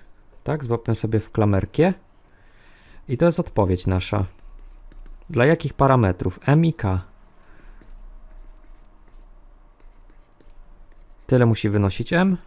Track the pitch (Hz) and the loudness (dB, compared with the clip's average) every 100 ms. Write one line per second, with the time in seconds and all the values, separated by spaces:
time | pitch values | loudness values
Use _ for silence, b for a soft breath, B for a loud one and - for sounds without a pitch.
0 | - - - - - 151 123 117 - 110 | -20 -20 -20 -14 -8 -8 -4 -4 -2 -4
1 | 107 107 - - 101 98 92 - 175 180 | -2 -2 -2 -2 0 0 -2 0 0 0
2 | _ _ b b b b b b b b | _ _ b b b b b b b b
3 | - 127 170 165 170 - 95 92 - 92 | -8 0 0 0 -4 -2 0 0 0 -2
4 | - 101 98 - - - - - - - | -2 -4 -4 -10 -20 -20 -20 -20 -20 -20
5 | - - - 120 131 165 139 - 139 131 | -20 -20 -6 2 2 2 -2 0 4 4
6 | 104 87 90 - - 151 165 - 101 92 | 4 0 -4 -4 2 2 2 -2 -2 -4
7 | - - - b b b b b b b | -6 -20 -20 b b b b b b b
8 | - - - - - - - - - - | -20 -20 -20 -20 -20 -20 -20 -20 -20 -20
9 | - - - - - - - _ - - | -20 -20 -20 -20 -20 -20 -20 _ -20 -20
10 | - - - _ - - - - - - | -20 -20 -20 _ -20 -20 -20 -20 -20 -20
11 | - - - 127 120 110 107 104 101 - | -20 -20 0 4 4 2 0 0 0 -2
12 | 113 175 190 180 | -2 0 2 0